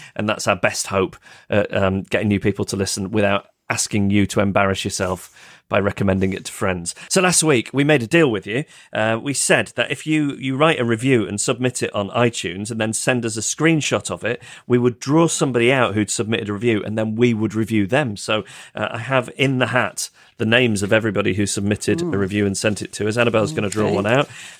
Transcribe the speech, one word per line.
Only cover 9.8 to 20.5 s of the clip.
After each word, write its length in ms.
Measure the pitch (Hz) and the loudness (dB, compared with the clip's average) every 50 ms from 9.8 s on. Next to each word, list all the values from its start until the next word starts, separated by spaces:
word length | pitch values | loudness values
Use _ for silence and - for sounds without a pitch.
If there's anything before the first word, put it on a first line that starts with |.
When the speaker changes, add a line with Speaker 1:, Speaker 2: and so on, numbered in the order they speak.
| - - | -2 -2
Speaker 1:
if 160 | 143 - - 156 | -4 -8 -4 -2
you, 240 | 156 156 151 143 - - | 0 0 0 -2 -4 -4
you 180 | - 131 131 131 | -6 -4 0 2
write 220 | 151 165 160 - | 2 2 2 2
a 40 | 123 | 2
review 440 | 117 117 110 123 135 135 117 101 78 | 0 0 0 2 4 4 4 2 0
and 120 | 101 104 | -4 -4
submit 440 | - - 123 113 123 127 - - 123 | -2 -2 -2 0 -2 -2 -2 -2 -6
it 100 | - - | -4 -2
on 160 | 107 101 95 | -4 -4 -2
iTunes 640 | - 123 120 120 113 - - 90 85 95 104 110 | 0 2 2 2 0 -2 -8 -8 -6 -6 -8 -8
and 100 | 123 110 | -4 -4
then 100 | 110 110 | -2 -2
send 320 | 110 - - - 127 123 117 | -2 -2 -2 0 0 0 -2
us 140 | 117 107 113 | -4 -4 -4
a 40 | |
screenshot 680 | 104 - - - 147 160 165 156 135 - 127 104 - - | -4 -6 -4 0 2 2 2 2 0 0 -2 -2 -2 -4
of 140 | 95 85 - | -8 -6 -4
it, 180 | 107 120 - - - - - _ | -6 -6 -6 -10 -18 -20 -20 _
we 140 | - 123 123 | 2 2 4
would 200 | 120 123 120 - | 4 2 0 0
draw 280 | - 131 143 160 170 160 | -2 2 4 4 4 4
somebody 440 | - - 170 139 120 120 117 120 | 2 0 -2 0 2 2 4 4
out 220 | 139 135 120 98 98 | 4 4 2 2 2
who'd 160 | 107 107 - | 0 0 0
submitted 400 | - - 110 107 113 113 113 98 | -2 -4 -2 -2 -2 -2 -2 -4
a 40 | 104 | -6
review, 300 | 101 113 120 113 101 - | -2 0 0 0 0 -2
and 140 | - 107 113 | -2 -4 -2
then 160 | 110 110 107 | -2 -2 2
we 220 | 110 123 123 117 | 2 2 2 4
would 180 | 107 110 110 - | 2 -2 -2 0
review 320 | 110 113 98 113 107 101 | -2 -2 0 2 0 2
them. 320 | 92 117 139 151 123 104 98 | 2 0 0 0 -2 -6 -8
So, 260 | - - 110 107 95 - - - - - _ | -4 -2 -2 -2 -4 -8 -16 -20 -20 -16 _
uh, 140 | 107 107 - | -6 -6 -6
I 80 | - 120 | -6 -8
have 320 | 113 123 135 131 120 - - - | -6 -2 -2 -2 -2 -2 -2 0
in 220 | 139 135 135 127 | 0 0 2 0
the 80 | 127 113 | 0 0
hat 420 | 117 127 113 92 - - - - - _ - _ _ _ | 2 0 0 0 -4 -8 -10 -10 -12 _ -20 _ _ _
the 80 | 107 | 0
names 340 | 110 | 2